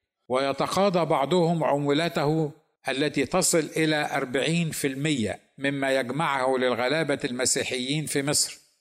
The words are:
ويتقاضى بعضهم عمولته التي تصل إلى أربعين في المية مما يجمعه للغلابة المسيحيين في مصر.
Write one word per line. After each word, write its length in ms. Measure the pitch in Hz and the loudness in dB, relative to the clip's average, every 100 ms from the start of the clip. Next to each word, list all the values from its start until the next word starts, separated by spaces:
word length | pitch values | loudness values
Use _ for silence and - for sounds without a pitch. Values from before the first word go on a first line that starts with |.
| _ _ - | _ _ -4
ويتقاضى 760 | 127 139 135 147 185 202 180 | 0 0 -2 -2 2 2 2
بعضهم 600 | 156 151 139 180 165 170 | 2 2 2 2 2 2
عمولته 880 | 127 143 143 143 170 170 147 160 147 - _ _ - | 0 0 2 2 0 0 0 2 -2 -6 _ _ -6
التي 380 | 131 147 147 123 | 0 0 0 0
تصل 440 | 185 175 170 147 - | 0 2 2 0 0
إلى 340 | 156 151 147 | 0 0 -2
أربعين 580 | 143 135 131 127 170 160 | -2 -2 -2 0 0 -2
في 160 | - 143 | -2 -4
المية 540 | 135 156 139 104 - _ - | -2 -2 0 -2 -4 _ -6
مما 380 | 139 143 135 135 | -4 -2 0 0
يجمعه 600 | 120 139 160 139 131 131 | 0 -2 -2 0 0 2
للغلابة 600 | 127 117 127 156 147 139 | 2 0 0 0 0 -2
المسيحيين 840 | 135 123 123 139 127 131 127 151 139 | -4 -2 -2 -2 -2 -4 -2 -4 -2
في 160 | 143 | -2
مصر. 360 | 139 143 - - _ _ | 0 -2 -2 -6 _ _